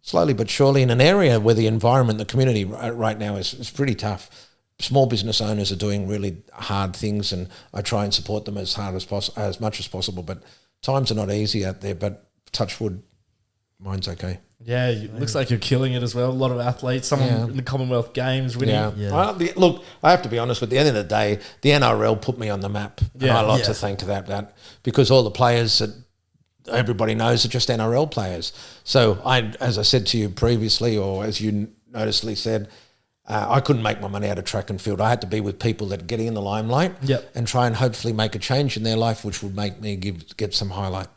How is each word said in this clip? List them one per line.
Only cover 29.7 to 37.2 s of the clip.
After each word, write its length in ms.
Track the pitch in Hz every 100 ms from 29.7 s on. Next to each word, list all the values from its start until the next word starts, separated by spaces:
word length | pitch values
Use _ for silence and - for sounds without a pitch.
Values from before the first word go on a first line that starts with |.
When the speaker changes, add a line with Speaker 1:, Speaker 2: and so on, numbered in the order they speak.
| 107
Speaker 1:
I 60 |
said 240 | 101 127 95
to 100 | 117
you 120 | 104
previously, 680 | 92 117 120 110 - 117 107
or 260 | 98 95 107
as 140 | 101
you 80 | 107
n-, 240 | 104 107 _ _
noticedly 440 | 120 110 104 110 107
said, 340 | 113 110 104 - _ _ _ _ -
uh, 180 | 107 101
I 100 | 135
couldn't 240 | - 131
make 160 | 110 107
my 60 | 101
money 220 | 101 101
out 100 | 95
of 60 | 95
track 240 | 104 95
and 120 | 95
field. 200 | - 95
I 80 | 110
had 120 | 120
to 60 | 95
be 140 | 110
with 180 | 101 95
people 280 | 117 104 101
that 200 | 95 85
get 120 | 117
in 140 | 113
the 80 | 110
limelight 540 | 98 104 110 127 180 180
Speaker 2:
Yep. 280 | 135 -